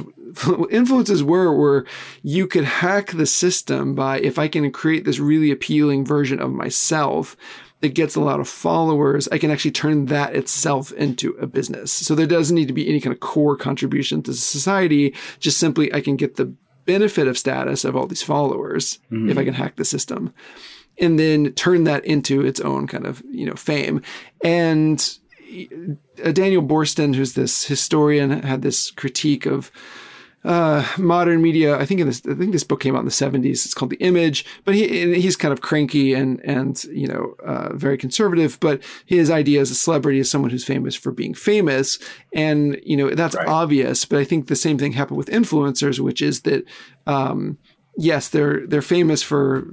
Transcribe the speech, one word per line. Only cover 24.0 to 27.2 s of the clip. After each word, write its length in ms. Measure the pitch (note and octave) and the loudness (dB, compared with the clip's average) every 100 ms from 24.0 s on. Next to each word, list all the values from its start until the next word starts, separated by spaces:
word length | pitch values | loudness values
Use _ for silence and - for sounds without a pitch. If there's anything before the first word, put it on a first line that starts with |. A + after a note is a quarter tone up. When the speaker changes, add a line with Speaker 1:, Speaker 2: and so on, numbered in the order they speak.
| - - - - | -6 -16 -20 -4
Speaker 1:
And, 560 | E3+ E3+ E3 D#3 D#3 D3+ - - _ - - - - D#3 E3+ C#3+ _ - | 0 2 2 4 2 2 -2 -6 _ -20 -18 -16 -14 -12 -10 -12 _ -6
uh, 80 | E3 | -2
Daniel 300 | D#3 F#3+ F#3 | 2 4 4
Boorstin, 520 | C#3+ D#3 D3+ - D3 | 4 2 2 2 2
who's 200 | C3 | 2